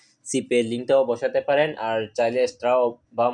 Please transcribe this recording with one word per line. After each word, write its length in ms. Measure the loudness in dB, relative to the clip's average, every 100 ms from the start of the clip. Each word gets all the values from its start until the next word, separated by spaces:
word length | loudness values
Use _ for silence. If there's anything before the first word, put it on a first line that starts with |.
| _ _ -6
সিপে 320 | -6 0 0 0
লিঙ্কটাও 300 | -4 2 2 2
বসাতে 300 | -2 -2 -2 0
পারেন, 220 | 0 0 -2 -4
আর 100 | -4 -4 -2
চাইলে 200 | 0 0 -2
এক্সট্রা 260 | -2 0 2 2 -2 _ -2
বা 80 | -2